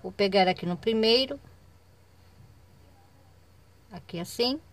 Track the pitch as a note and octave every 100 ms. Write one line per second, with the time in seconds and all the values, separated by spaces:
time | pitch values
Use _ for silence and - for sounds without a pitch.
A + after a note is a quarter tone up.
0 | F#3 F#3 G3+ G3 F#3 F3+ F3 F3 A3+ A3
1 | A3 A#3+ C4+ C#4+ - - - - _ _
2 | _ _ - - - - - - - -
3 | _ _ - _ _ _ _ _ _ F3+
4 | - E3+ F3+ - A#3+ C#4+ -